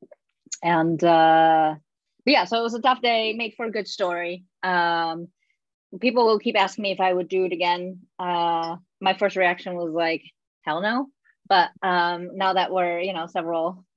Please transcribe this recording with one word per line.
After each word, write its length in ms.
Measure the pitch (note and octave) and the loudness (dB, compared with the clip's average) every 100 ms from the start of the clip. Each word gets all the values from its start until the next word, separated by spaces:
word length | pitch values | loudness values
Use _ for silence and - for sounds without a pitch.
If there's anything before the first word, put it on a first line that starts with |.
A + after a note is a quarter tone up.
| - _ _ _ - - | -20 _ _ _ -20 -6
And, 400 | E3+ E3 E3 D#3+ | 0 2 2 2
uh, 720 | F3 E3 D#3+ D#3+ D#3+ D#3+ D#3 D3+ _ _ _ _ | 4 6 6 6 6 4 2 -2 _ _ _ _
but 60 | B3 | 2
yeah, 140 | C#4 | 2
so 140 | F3+ A#3 | 2 -2
it 40 | |
was 120 | A#3 | -4
a 60 | A#3 | -2
tough 220 | B3+ B3 | 0 0
day, 300 | A#3+ A3+ A3 | 2 0 0
made 200 | A3+ A3+ - | -4 -8 -8
for 100 | A3+ | -8
a 40 | |
good 160 | G#3+ G3 | -6 -8
story. 560 | - F3+ F3 F3 F#3 _ _ | -4 -4 -4 -6 -10 _ _
Um, 680 | F#3 F3+ E3+ E3+ E3 E3 F3 _ _ _ _ _ _ F#3 | -2 0 2 0 -2 -6 -12 _ _ _ _ _ _ -4
people 240 | B3 A#3+ | -2 2
will 140 | A3+ G#3+ | 2 2
keep 180 | A#3 G#3+ | 0 0
asking 240 | G3 - | 0 -2
me 80 | G3 | -6
if 80 | F#3+ | 0
I 120 | F#3 | 0
would 160 | F3+ E3+ | 0 -2
do 160 | F#3+ | -2
it 80 | F#3 | -2
again. 480 | F3 F3 F3+ F3+ F#3 - - | -2 -2 -2 -6 -14 -18 -10
Uh, 580 | F3+ F3 E3+ E3 E3 F3 _ - | -4 -2 0 -2 -4 -10 _ -6
my 140 | G3 | -2
first 220 | F#3+ G3+ F#3 | 0 0 2
reaction 380 | F3 F3+ F#3+ | 0 0 -6
was 180 | F3 E3+ | -8 -6
like, 300 | D#3+ E3 E3 - _ _ _ | -2 -2 -4 -8 _ _ _
"Hell 180 | D#3 D#3+ | -6 -4
no." 280 | G#3 B3 C#4 _ _ _ - | -2 -4 -6 _ _ _ 0
But, 240 | F#3+ E3 - | 2 2 0
um, 560 | F#3+ F3+ F3 F3 F3 F#3+ | -2 0 0 -2 -8 -2
now 160 | F#3+ | 0
that 180 | F#3 F3 | 0 0
we're, 280 | F#3 F3 E3+ | 0 -2 -2
you 120 | F#3+ | -4
know, 140 | E3+ E3+ | -6 -6
several, 580 | F#3+ E3 E3 E3 F#3 _ | -6 -4 -2 -4 -6 _